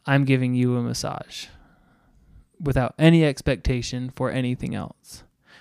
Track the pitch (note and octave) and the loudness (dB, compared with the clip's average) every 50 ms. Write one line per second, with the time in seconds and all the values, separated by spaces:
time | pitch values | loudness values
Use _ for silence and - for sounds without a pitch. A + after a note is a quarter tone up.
0 | _ C#3 C#3 C#3 C#3 C3+ C3+ B2+ B2+ B2 B2 B2 B2 B2 B2 B2 A#2+ A#2+ A#2+ - | _ 2 2 2 4 4 2 2 2 0 0 2 2 2 2 0 -2 -4 -4 -6
1 | - - - - - - - - - - - - - _ _ _ _ _ _ _ | -6 -6 -8 -8 -12 -14 -16 -16 -16 -18 -20 -20 -20 _ _ _ _ _ _ _
2 | _ _ _ _ _ _ - - - _ _ - E3+ C#3+ C3 C3 A#2+ A#2 - - | _ _ _ _ _ _ -20 -20 -20 _ _ -6 -4 -2 0 0 0 0 0 4
3 | D#3 E3 E3+ E3 D#3+ D3 C3 - - D3 C3 F2 - D3+ C3 B2 A#2 - C3 B2 | 6 6 6 6 4 2 0 -2 -2 -4 -4 -2 -2 -2 -2 -2 -4 -6 -6 -8
4 | B2+ B2+ - - C3 B2 - C3 B2+ B2 B2 - - - G#2+ G2+ - - - _ | -8 -8 -6 -4 -4 -4 -2 -2 -2 -2 -4 -4 -6 -6 -6 -8 -8 -10 -12 _
5 | _ - - - - _ _ _ _ _ - - | _ -20 -20 -20 -20 _ _ _ _ _ -20 -20